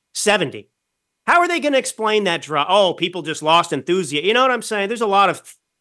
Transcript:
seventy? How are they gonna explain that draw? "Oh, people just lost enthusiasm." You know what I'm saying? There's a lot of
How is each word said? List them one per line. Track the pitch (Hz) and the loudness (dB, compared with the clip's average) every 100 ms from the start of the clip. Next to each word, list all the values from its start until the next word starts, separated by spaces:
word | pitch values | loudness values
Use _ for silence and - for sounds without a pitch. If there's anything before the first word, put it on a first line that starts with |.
| _ | _
seventy? | - 208 202 143 113 - _ _ _ _ _ - | -4 0 0 0 -8 -18 _ _ _ _ _ 0
How | 339 | 2
are | 349 | 2
they | 339 | 0
gonna | 285 269 | 0 0
explain | - - 220 214 | -2 -4 -2 0
that | 196 165 | 0 -2
draw? | 135 151 147 | -2 -2 2
"Oh, | 196 185 | 2 2
people | - 180 180 | 0 -6 -6
just | 156 147 | -8 -4
lost | 151 170 170 | 2 2 2
enthusiasm." | 143 127 185 156 147 180 | -2 -2 -2 -2 -2 0
You | |
know | 240 | 2
what | 262 | 2
I'm | 247 | 0
saying? | - 214 196 | -4 -4 -4
There's | 233 | -4
a | 220 | 0
lot | 196 196 | 2 2
of | 156 - - _ _ | 0 -8 -20 _ _